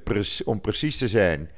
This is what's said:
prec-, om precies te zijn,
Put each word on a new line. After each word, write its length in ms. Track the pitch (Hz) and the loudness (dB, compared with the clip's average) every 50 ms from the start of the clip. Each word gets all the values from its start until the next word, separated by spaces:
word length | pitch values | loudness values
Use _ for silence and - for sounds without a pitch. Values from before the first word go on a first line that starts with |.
| - | -4
prec-, 380 | - 110 104 104 - - - - | -2 -2 -2 0 -2 -2 -2 -2
om 160 | - 120 101 | -2 -2 -2
precies 380 | - 107 104 - - 156 143 - | -2 -4 -2 -2 -2 -2 0 0
te 100 | 131 113 | 0 2
zijn, 420 | 95 117 98 87 80 73 78 80 - | 4 4 4 4 4 0 -2 -8 -12